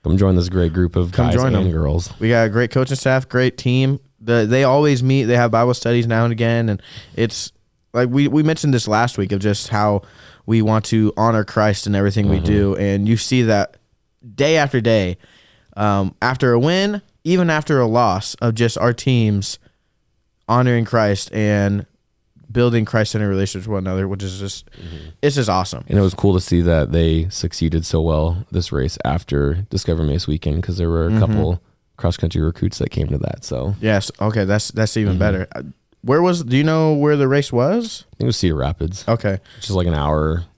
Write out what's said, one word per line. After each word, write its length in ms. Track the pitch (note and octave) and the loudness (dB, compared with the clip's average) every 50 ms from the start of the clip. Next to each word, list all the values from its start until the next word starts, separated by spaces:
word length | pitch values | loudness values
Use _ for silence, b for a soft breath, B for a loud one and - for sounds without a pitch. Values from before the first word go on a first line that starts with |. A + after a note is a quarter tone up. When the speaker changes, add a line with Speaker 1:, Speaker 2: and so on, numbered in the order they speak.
| _ | _
Speaker 1:
Come 140 | E2+ E2+ | 0 2
join 180 | F#2+ G2 F#2+ F#2 | 2 4 4 4
this 140 | F2 F2 F2+ | 2 0 0
great 220 | F#2 F#2 F2 E2 D#2 | 0 0 0 0 2
group 220 | F2+ F2+ E2+ - | 0 0 0 0
of 160 | F#2+ F2 F2 | -2 -2 0
Speaker 2:
come 160 | F#2 - - | 0 0 0
Speaker 1:
guys 80 | - - | 2 2
Speaker 2:
join 200 | A#2+ B2+ C3 A#2 | 2 2 2 0
Speaker 1:
and 100 | G#2 F#2+ | 2 0
Speaker 2:
them. 60 | F#2 | 0
Speaker 1:
girls. 400 | D#2+ D#2+ D#2 C#2+ D2+ F2 F2 - - - | 0 0 0 0 0 -2 -4 -6 -8 -4
Speaker 2:
We 100 | A2 A2+ | 0 2
got 160 | A#2+ A#2 A2+ | 2 2 2
a 40 | A2 | 2
great 200 | G2+ A#2 B2 A2+ | 2 0 -2 0
coaching 240 | - C3 C3 B2 C3+ | 0 -2 0 0 -4
staff, 320 | C3 - C3 C3 C3 C3 | -2 0 0 0 0 -2
great 300 | - - B2+ B2+ B2+ - | -2 0 0 0 0 -2
team. 420 | - - B2+ B2 B2+ C3+ C3+ C#3 C3+ _ _ _ _ | -2 -2 0 2 2 2 0 0 -2 _ _ _ _
The, 240 | G#2+ A2+ A#2 A#2+ A2 | -2 0 2 2 2
they 160 | G#2+ A#2+ C3 C#3 | 2 2 2 4
always 380 | B2+ C3 C#3+ D3+ D3 C#3+ A#2+ | 4 4 4 4 4 2 2
meet. 220 | B2+ C3 C3+ C3+ A#2+ | 2 2 2 2 2
They 120 | A2 A#2+ | 2 2
have 140 | A#2+ A#2+ A#2+ | 2 2 2
Bible 240 | A2+ A2+ A#2+ B2 B2 | 2 2 2 2 0
studies 320 | - - A#2 A#2+ A#2+ A#2 | 0 0 0 2 2 2
now 180 | A2+ A2+ A2+ A#2 | 2 2 2 2
and 60 | A#2 | 0
again, 380 | A#2 A2 A#2 A#2 A#2 A#2 A#2 A2 | 0 0 0 0 0 0 0 0
and 100 | G2+ F#2 B B B B B B B | -2 -4 B B B B B B B
it's 360 | - A2+ A2 - - - - _ _ _ _ _ _ _ _ | -2 -2 -2 -2 -8 -10 -12 _ _ _ _ _ _ _ _
like 180 | - A#2+ B2+ B2 | -2 -2 0 2
we, 180 | B2 C#3 C#3+ | 2 2 2
we 160 | C#3+ B2 D3+ D3+ | 2 2 2 2
mentioned 280 | D#3 D#3+ D#3 - D3 C3 | 2 0 0 0 0 0
this 140 | A#2 - | 0 0
last 300 | G#2+ G#2+ G#2+ A#2 A#2+ - | 0 0 2 0 0 -2
week 140 | - G2 F#2+ | -4 -4 -2
of 80 | G#2 G2 | -2 -2
just 300 | G2 G#2+ G2+ - - - | 0 0 -2 -2 -4 -4
how 340 | A2 G#2 G#2 G#2 G2+ G2 B B B B B B B B B | -2 0 2 2 0 0 B B B B B B B B B
we 160 | - A2+ A2+ | 0 2 2
want 240 | G#2+ G#2+ A2 A2 G#2+ | 2 2 0 0 0
to 260 | - A#2 A2 G#2+ G#2 - | 0 0 2 2 0 0
honor 260 | - A2 A#2 A2+ A2 G#2 | 0 0 2 2 0 -2
Christ 440 | - - A2+ G#2+ G#2+ G2+ - - | -2 -2 0 0 2 0 -2 -4
in 80 | G#2+ G#2 | -4 -2
everything 340 | G2 G2 G2+ G2 A2+ G#2 G2+ | 0 0 0 0 0 0 2
we 60 | G2 | 0
Speaker 1:
Mm-hmm. 100 | G2 D#2 | 0 2
Speaker 2:
do, 300 | G2+ G#2 G#2 G2+ G2 G2 | 2 2 2 2 0 0
and 320 | - G2+ G2+ G2 G2+ G2+ G#2+ | -2 -2 -2 0 0 0 0
you 80 | A#2 | 0
see 240 | G#2+ - - C3 B2+ A#2+ | 0 0 0 0 2 2
that 340 | A2 G#2+ G2+ G2 - - _ _ _ _ _ _ _ _ _ - A#2+ G2+ | 2 2 0 0 -2 -6 _ _ _ _ _ _ _ _ _ -20 -20 -4
day 220 | - C3+ D#3 D#3+ | -2 0 2 4
after 220 | D#3+ D3 C#3 C#3 B2+ | 2 2 2 0 0
day. 380 | G#2+ A#2 A2+ G#2+ F#2+ F2+ F2+ b b b b b b b b b b b b | 2 4 2 2 2 0 -4 b b b b b b b b b b b b
Um, 380 | G2 G#2 G#2 G2+ G2 G2 - - _ | -2 0 2 2 2 0 -2 -4 _
after 320 | - B2 C3 B2+ C#3 B2+ A#2+ | -2 -2 0 0 2 2 2
a 60 | A#2 | 4
win, 420 | B2+ D#3 F3 F#3+ G3 G3+ G#3 G3+ _ _ _ _ _ | 2 2 2 0 0 -2 -4 -6 _ _ _ _ _
even 260 | D#3+ F3+ F3+ F3+ E3+ | 0 0 2 2 0
after 300 | D#3 D3+ C#3+ - D3+ C3+ | 0 -2 0 0 0 2
a 80 | B2 | 2
loss, 480 | A2 A2 A#2+ A#2+ G#2+ F2+ F#2+ G#2 - - | 2 2 2 2 2 0 -2 -4 -8 -8
of 180 | _ A#2 A#2+ A2 | _ -2 -2 0
just 240 | A2+ A#2 A2+ - | 2 0 0 0
our 160 | - - A#2+ A#2 | 0 0 0 -2
teams 640 | - - C#3 B2+ A#2+ A2+ G#2+ G#2 G2 G2 - - - _ _ _ _ _ _ _ _ _ _ _ _ _ _ _ _ _ | 0 0 0 2 2 2 2 0 0 -2 -6 -10 -12 _ _ _ _ _ _ _ _ _ _ _ _ _ _ _ _ _
honoring 380 | - A2+ B2 B2+ B2+ A#2+ A#2 A2+ | 0 0 2 2 2 2 0 0
Christ 480 | - - A2+ G#2+ G#2 G2+ F#2+ - - - | 0 0 0 2 2 0 -2 -4 -6 -4
and 540 | G#2+ G#2+ G#2 G#2 G#2 G2+ G2+ G2+ G2+ - _ _ _ _ _ _ _ _ _ _ _ - - | -2 0 0 2 2 0 0 -2 -2 -6 _ _ _ _ _ _ _ _ _ _ _ -20 -6
building 340 | G#2+ A#2+ B2 A#2+ A#2 A#2 G#2+ | 0 0 2 2 2 0 0
Christ-centered 420 | - - A2+ G#2+ - - G#2+ G#2+ | 0 0 0 0 0 -2 -2 -2
relationships 400 | G2+ G2 F#2+ G2 F#2+ - F#2+ F#2 | 0 0 0 -2 -2 -4 -8 -6
with 60 | A2 G#2+ | -6 -6
one 100 | F#2+ F#2+ | -4 -4
another, 200 | F#2+ F#2 F#2+ G2 | -4 -2 -2 -4
which 160 | F#2 G2 F#2+ G2+ | -4 -6 -6 -8
is 160 | F#2+ F#2 F#2+ | -8 -8 -8
just, 300 | G2 G2 - - - - | -10 -10 -10 -14 -16 -20
Speaker 1:
Mm-hmm. 380 | - - - E2+ E2 D2+ D#2 D#2+ - _ | -20 -20 -18 -16 -16 -16 -16 -18 -10 _
Speaker 2:
it's 140 | - D3 C#3 | -2 0 0
just 140 | C#3+ A#2+ G#2 | 2 0 2
awesome. 340 | F#2 F#2 F2+ - - B1+ - - | 0 0 0 -2 -6 -12 -6 0
Speaker 1:
And 80 | - | 2
it 40 | G#2 | 2
was 120 | G2 F#2 F2 | 2 2 2
cool 200 | - - G2+ F#2 | 2 2 2 2
to 40 | F#2 | 2
see 220 | - - F2+ E2+ | 2 2 2 2
that 300 | E2+ F2 E2+ D#2 D2 A1 | 4 4 4 2 2 2
they 360 | D#2 E2+ E2 E2 D#2+ E2 E2 F#2 | 2 2 2 2 2 0 -2 -4
succeeded 560 | - - - F2 - - E2 D#2+ D#2+ D#2+ E2 | -6 -6 -8 -8 -4 -2 -2 0 0 -2 -2
so 160 | - - E2 | 0 -2 0
well 440 | D#2+ E2 D#2 D#2 D#2 E2+ E2+ F#2 - _ | 0 2 0 0 0 0 -2 -4 -8 _
this 200 | - F2+ E2+ - | -4 -4 -4 -2
race 260 | - C#2+ C2 - - - - | -4 -2 -2 -4 -6 -4 -4
after 640 | - C#2 - - - C#2+ C#2+ C#2+ C#2+ D#2 F2+ G2+ - | -2 -2 -2 -4 -2 -2 0 0 0 0 -4 -6 -6
Discover 320 | - F#2 - - E2 D#2+ D#2+ | -6 -6 -2 -2 -2 0 0
Mace 240 | D2 C#2+ F2 - | -2 -2 -2 -2
weekend, 340 | - D2+ E2 - D2+ D2 E2+ F2+ | -4 -6 -4 -2 -4 -4 -2 -4
'cause 140 | - F2 | -4 -4
there 120 | F2+ E2+ E2 | -4 -2 -2
were 180 | E2 E2 D#2+ | 0 0 0
a 20 | E2+ | 0
Speaker 2:
Mm-hmm. 100 | A2 A2 | 2 2
Speaker 1:
couple 420 | G#2 A2 A2 G#2+ D#2 D#2+ F2+ F2 _ _ _ _ _ _ _ | 2 2 2 0 0 0 -2 -4 _ _ _ _ _ _ _
cross-country 440 | - - F2 F2 - - E2 - E2 | -4 -2 -2 -2 -2 -4 -2 -2 0
recruits 360 | D#2 E2 F2 - - F#2+ - | -2 -2 -2 -2 -4 -4 -2
that 140 | - - - | -4 -6 -4
came 160 | - - D#2 | -2 -4 -4
to 100 | C#2 C#2 | -2 -2
that. 260 | C#2+ - - - - - | -4 -4 -6 -8 -10 -10
So 320 | - - A#1+ C2 F2+ G2+ - | -10 -8 -6 -4 -6 -6 -2
Speaker 2:
Yes. 300 | - A2 G#2+ G2 F#2+ - - - | 0 0 0 0 -2 -4 -6 -4
Okay. 240 | G2 G#2+ G#2+ A2+ G2 | -4 -2 0 0 0
That's, 240 | F#2+ G2+ G#2 - - | 0 0 -2 -2 -4
that's 260 | - A2 A2 G#2+ - | -2 -2 -2 -2 0
even 180 | A2+ G#2+ G2+ F#2 | -2 0 0 0
Speaker 1:
Mm-hmm. 60 | F2+ | 2
Speaker 2:
better. 280 | G2 G#2+ G2+ F#2 F2+ - - | 0 0 0 -2 -4 -8 -10
Uh, 80 | B1 C#2 - - _ _ _ _ _ | -14 -14 -14 -18 _ _ _ _ _
where 200 | - A#2 C3+ D#3+ | -2 0 2 4
was, 220 | F3 F#3 F3+ E3+ D3+ | 4 2 0 -2 -2
do 120 | A#2 B2 | 0 2
you 80 | C3+ D3 | 2 2
know 300 | D#3+ D#3+ D#3+ D#3+ D#3 D3+ | 2 2 2 2 2 2
where 240 | C#3+ C#3+ D3+ D3+ | 2 2 2 2
the 100 | C#3+ C#3 | 2 2
race 240 | C3 C#3 C#3+ C3+ - | 2 2 0 0 0
was? 540 | B2+ A#2+ B2 D3+ G3+ A#3+ A#3 A3 - - - _ - | 0 0 0 2 0 -2 -4 -6 -12 -14 -18 _ -8
Speaker 1:
I 20 | |
think 80 | _ - | _ -2
it 0 | |
was 100 | B2 A2 | -2 0
Cedar 180 | - - F2+ D#2 | 0 0 0 0
Rapids. 480 | C#2+ C2 C#2 E2+ - - D#2+ F#2 - - | 0 -2 -2 -2 -4 -6 -6 -6 -6 -2
Speaker 2:
Okay. 320 | - A2+ A2+ - G#2 G2 F#2+ B B B | -2 -2 0 0 -4 -4 -4 B B B
Speaker 1:
Which 80 | B B | B B
is, 60 | G#2+ G2 | -4 -2
like, 120 | F#2 F2 | 0 0
an 80 | F2 E2 | 0 0
hour 500 | D2 C#2+ D2+ D#2 D2+ D#2 D#2 D#2+ E2+ F2 - _ | 0 0 0 0 0 0 0 -2 -4 -6 -10 _